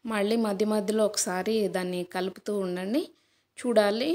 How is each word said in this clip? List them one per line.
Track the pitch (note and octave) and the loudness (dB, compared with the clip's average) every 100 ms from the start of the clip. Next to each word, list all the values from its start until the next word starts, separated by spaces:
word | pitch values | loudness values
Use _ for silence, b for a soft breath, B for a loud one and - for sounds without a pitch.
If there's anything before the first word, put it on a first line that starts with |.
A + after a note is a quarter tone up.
| A#3 | -4
మళ్ళీ | G#3+ G3+ A3+ A3 | 0 2 2 0
మధ్య | G3 G#3+ | 0 0
మధ్యలో | G#3+ G3 G#3+ G#3 | 0 0 2 2
ఒకసారి | - - F#3 F#3 A3 G3 | 0 -2 -2 0 0 0
దాన్ని | F3+ F3+ F3+ F3 | -2 -4 -4 -4
కలుపుతూ | F#3 F#3+ - - G#3 F#3 | -4 -6 -6 -6 -4 -2
ఉండండి. | F3+ F#3+ C4+ F#4 b b b b - | -4 -2 -2 -4 b b b b -6
చూడాలి | B3 A3 G#3 A3 C#4+ | 2 4 4 2 0